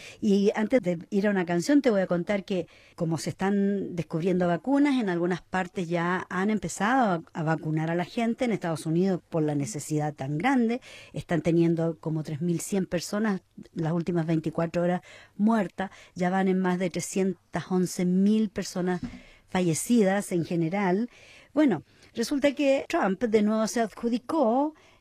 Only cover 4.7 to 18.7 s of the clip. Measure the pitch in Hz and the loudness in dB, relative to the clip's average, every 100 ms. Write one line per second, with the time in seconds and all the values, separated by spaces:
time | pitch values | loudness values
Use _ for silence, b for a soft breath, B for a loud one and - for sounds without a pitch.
4.7 | 277 285 254 202 170 175 175 - 185 185 | 2 4 2 0 0 -2 -4 -4 -4 -4
5.7 | - 165 170 175 185 - 185 202 214 170 | -6 -4 -2 0 -2 -4 -2 0 -2 -4
6.7 | - 202 269 226 170 - - 156 160 156 | -2 0 2 2 0 -4 -4 -2 -2 -2
7.7 | 156 160 170 170 - 233 226 254 190 175 | -2 0 -2 -4 -2 -2 -2 -2 -2 -2
8.7 | 160 165 165 190 175 - 165 151 147 139 | -4 0 2 2 0 -2 -2 0 -2 -4
9.7 | 147 - 151 151 147 135 147 226 269 226 | -8 -4 -2 -2 -4 -6 -2 0 2 2
10.7 | 240 B B B - - 170 170 170 165 | -2 B B B -12 -2 -2 2 4 4
11.7 | 165 165 160 160 156 156 147 175 165 - | 2 -2 -2 -4 -4 -4 -4 -2 -2 -2
12.7 | 196 175 175 - 208 220 185 - - - | -4 -2 -4 -4 -4 -2 -4 -8 -20 -12
13.7 | - 160 175 165 175 160 160 160 147 170 | -4 -2 -2 0 -2 0 0 0 -4 -2
14.7 | 175 175 180 B B B - 208 226 175 | 0 0 -2 B B B 0 2 2 0
15.7 | - 196 B B - 180 190 190 185 185 | -6 -10 B B -2 0 2 2 2 2
16.7 | 180 185 175 - 190 190 175 _ 170 - | 0 -2 -4 -4 0 0 -2 _ -8 -2
17.7 | 185 175 - 180 180 202 220 220 - 180 | 0 0 0 0 4 4 4 0 -4 -6